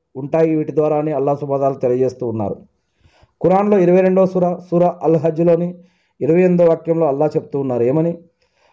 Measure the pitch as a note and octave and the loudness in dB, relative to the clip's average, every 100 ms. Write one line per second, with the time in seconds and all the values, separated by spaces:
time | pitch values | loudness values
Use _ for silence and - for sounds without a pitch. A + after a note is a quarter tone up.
0 | _ C3 C3+ D#3+ D#3+ D#3 D3+ C#3 D3+ D3+ | _ -14 -4 0 0 0 -2 -2 0 0
1 | D#3 C#3 C#3 C#3+ C#3 C#3 C#3 C3+ B2+ B2 | -2 -2 -2 -2 -4 -2 -2 -2 -2 0
2 | B2+ - A#2+ A2 G2 - - _ _ _ | -2 -4 -6 -4 -6 -8 -16 _ _ _
3 | _ _ _ - E3 F#3+ G#3 G3+ F3 F3+ | _ _ _ -2 0 2 2 2 4 4
4 | F#3 F#3 F#3+ F#3+ F3+ F3 - F3 F3 - | 4 2 2 0 -2 -4 -4 0 0 0
5 | D#3 E3 E3 D#3+ E3+ E3 F3 F3+ _ _ | 0 0 0 0 2 0 -2 -10 _ _
6 | _ - C#3 E3+ F3+ F3 E3+ D#3+ E3 E3 | _ -6 0 2 4 4 4 2 -2 0
7 | D#3 C#3 D3+ D3+ - C#3 C3+ A#2+ A#2+ D#3 | 0 0 -2 -2 -6 -6 -4 0 0 0
8 | E3+ E3+ - _ _ _ _ | -2 -6 -14 _ _ _ _